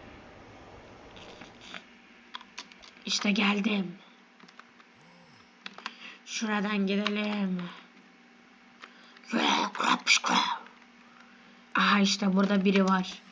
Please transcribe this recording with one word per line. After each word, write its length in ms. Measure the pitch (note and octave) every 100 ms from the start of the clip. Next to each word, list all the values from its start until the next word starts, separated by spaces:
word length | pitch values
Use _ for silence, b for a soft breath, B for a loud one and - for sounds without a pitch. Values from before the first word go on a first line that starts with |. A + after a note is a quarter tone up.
| - - - - - - - - - - - - - - - - - - - - - - - - - - - - - - -
İşte 260 | - G#3
geldim. 680 | G3+ G3+ G3+ G#3 G3+ F3 - - - - - - - - - - - - - - - - - - B B B B B -
Şuradan 640 | - G#3+ G#3 G3+ G#3 G3
gidelim. 760 | G3+ G#3 G#3 G#3 G#3 F#3+ F3+ F3+ - - - - - - - - - - - - B B B - D#2 D2+ - - - - - - - - - - - - - - - - - - - - - - -
Aha 240 | F#3+ G3+
işte 360 | G3 - G3+ F#3
burada 300 | G3 G3+ F#3+
biri 200 | G3 F#3+
var. 280 | F#3+ F#3 - -